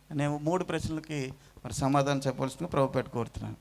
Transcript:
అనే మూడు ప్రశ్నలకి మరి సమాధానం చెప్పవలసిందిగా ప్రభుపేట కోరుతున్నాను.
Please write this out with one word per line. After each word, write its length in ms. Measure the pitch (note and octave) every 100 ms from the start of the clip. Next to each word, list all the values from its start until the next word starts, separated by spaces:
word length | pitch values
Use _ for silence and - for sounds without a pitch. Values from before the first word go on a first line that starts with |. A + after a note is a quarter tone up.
| -
అనే 160 | D3+ C#3+
మూడు 360 | D3 D3+ F3+
ప్రశ్నలకి 720 | - D#3+ D3+ D#3 D3+ D3+ C3 C#3+ - - B2
మరి 80 |
సమాధానం 480 | A2 C#3 C#3+ C#3 C#3 C#3
చెప్పవలసిందిగా 400 | B2+ C3 - E3+
ప్రభుపేట 380 | - C3+ C3 B2
కోరుతున్నాను. 500 | B2 A2+ - G#2+ A2